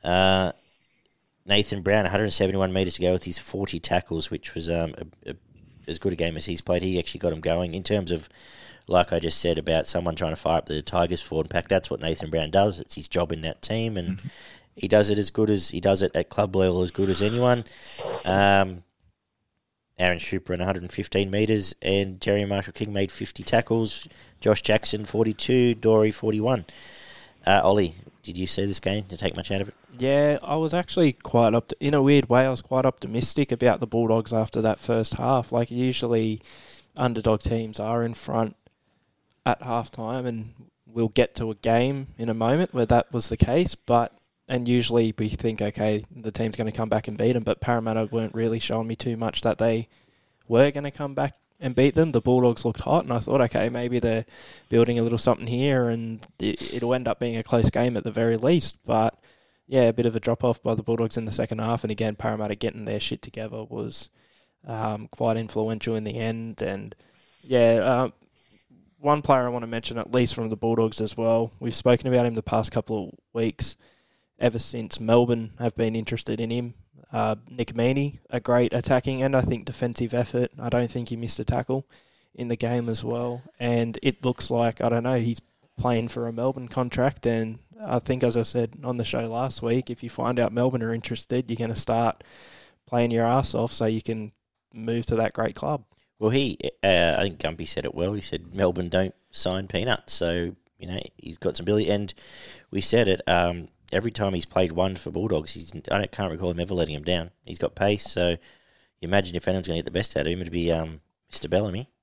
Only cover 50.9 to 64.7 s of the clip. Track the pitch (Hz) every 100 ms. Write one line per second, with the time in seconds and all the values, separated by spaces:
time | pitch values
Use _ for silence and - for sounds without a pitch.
50.9 | - 143 135 139 - _ _ 127 123 139
51.9 | 147 160 123 123 127 123 117 120 - -
52.9 | 160 147 120 107 135 120 - 110 120 123
53.9 | 123 117 113 110 - - - _ 113 117
54.9 | 120 117 117 - 120 117 120 139 135 120
55.9 | 117 113 113 - _ 107 - - 120 120
56.9 | 127 120 - 120 113 110 120 110 - 123
57.9 | 113 113 107 113 113 123 175 - - -
58.9 | 117 113 - _ _ _ _ _ 131 120
59.9 | 117 117 110 - 117 123 113 - 113 104
60.9 | 117 113 120 113 110 117 107 110 120 110
61.9 | 107 113 101 120 110 107 101 117 - 107
62.9 | 104 - - - 110 110 113 110 110 113
63.9 | - - _ _ _ _ _ -